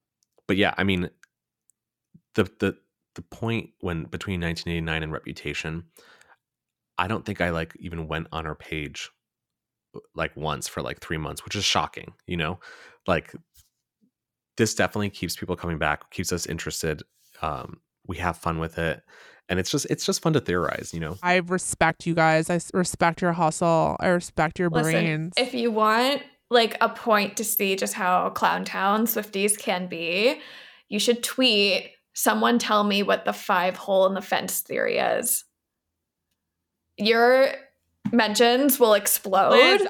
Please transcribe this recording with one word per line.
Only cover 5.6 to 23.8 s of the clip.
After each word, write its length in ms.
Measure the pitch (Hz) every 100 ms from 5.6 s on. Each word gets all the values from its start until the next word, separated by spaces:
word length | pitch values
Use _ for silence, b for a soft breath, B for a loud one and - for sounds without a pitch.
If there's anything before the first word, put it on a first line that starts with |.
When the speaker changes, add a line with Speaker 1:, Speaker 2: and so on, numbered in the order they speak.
| 78 82 85 b b b b b _ _ _ _ _ -
Speaker 1:
I 100 | 92
don't 160 | 107
think 160 | - 98
I, 100 | 87
like, 240 | 82 82 -
even 260 | 85 82 78
went 200 | 78 82
on 120 | 80
her 100 | 80
page, 540 | 73 - 78 71 73 - _ _ _ _ _ _ _ _ - -
like, 220 | 80 78 -
once 320 | 76 71 -
for, 140 | -
like, 180 | 64 67
three 160 | - 80
months, 260 | 76 76
which 120 | - 101
is 80 |
shocking, 480 | 95 95 73 - - - -
you 100 | 87
know? 240 | 78 90 B B B B -
Like, 280 | 82 - - _ _ _ _ _ _ _ _ _ _ _ -
this 180 | 110
definitely 340 | - 92 107 101
keeps 260 | - 87 -
people 200 | 87 87
coming 220 | 87 80
back, 320 | 78 73 -
keeps 220 | - 92
us 120 | 87 -
interested. 560 | 80 - - 82 76 - _ _ -
Um, 400 | 80 67 - - _ _ -
we 120 | 90
have 180 | 90 82
fun 220 | 85 82
with 200 | 80 -
it. 220 | 82 73 B B B B -
And 100 | 92
it's 120 | -
just, 160 | 147 -
it's 160 | 147
just 160 | - 190
fun 120 | 165
to 60 | 151
theorize, 500 | - 90 80 - -
you 80 | 82
know? 160 | 78 92
Speaker 2:
I 140 | 180 185
respect 680 | 175 180 - - 165 - 170
you 80 |
guys. 360 | 165 160 160 160
I 60 | 175
s-, 140 | -
respect 480 | 185 175 - 170 165
your 100 | 180
hustle. 640 | 170 160 - 170 165